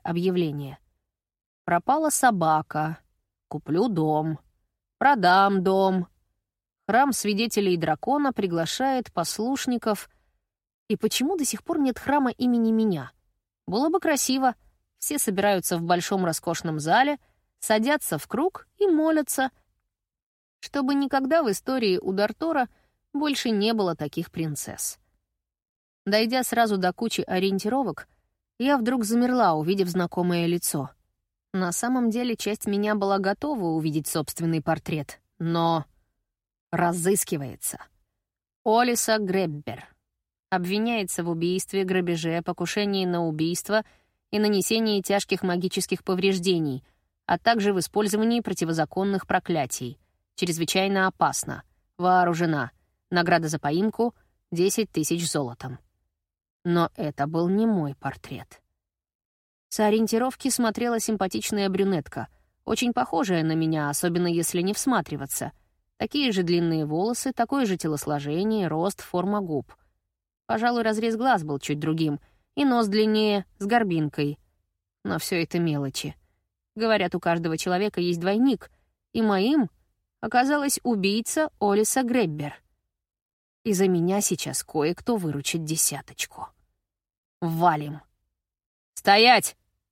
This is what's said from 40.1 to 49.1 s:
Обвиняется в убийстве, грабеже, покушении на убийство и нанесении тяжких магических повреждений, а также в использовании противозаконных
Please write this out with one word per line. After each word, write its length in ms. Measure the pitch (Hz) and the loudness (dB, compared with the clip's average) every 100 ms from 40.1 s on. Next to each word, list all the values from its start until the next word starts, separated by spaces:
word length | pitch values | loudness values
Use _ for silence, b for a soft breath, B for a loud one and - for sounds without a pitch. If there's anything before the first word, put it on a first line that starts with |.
| _ _ _ _ | _ _ _ _
Обвиняется 720 | 185 175 208 226 233 185 - | -4 -2 -2 0 -2 -4 -4
в 60 | 170 | -4
убийстве, 560 | 165 170 185 - 196 | -2 -2 -2 -2 -4
грабеже, 580 | 185 185 175 170 165 165 | 0 0 0 -2 -2 -2
покушении 600 | 170 175 175 - 202 196 | -4 -6 -4 -2 -2 0
на 220 | 180 175 165 | 0 0 -2
убийство 580 | 156 165 175 - 214 214 b b b _ | -2 -2 -2 0 -2 -2 b b b _
и 80 | 208 | 0
нанесении 640 | 208 202 185 226 226 202 | 2 2 0 0 2 0
тяжких 400 | 180 202 - 190 | 0 -2 -2 -4
магических 600 | 185 175 180 - - 185 | -2 -2 -2 -4 -4 -6
повреждений, 840 | - 185 196 190 175 175 151 135 - _ _ _ - | -2 0 0 0 0 0 0 -4 -12 _ _ _ -4
а 120 | 170 | 0
также 360 | - 233 202 | 2 2 2
в 40 | 190 | 0
использовании 600 | 160 202 214 208 220 233 | 0 0 0 2 2 0
противозаконных 840 | 214 185 165 160 151 - 196 | -2 -4 -2 0 -2 -2 -2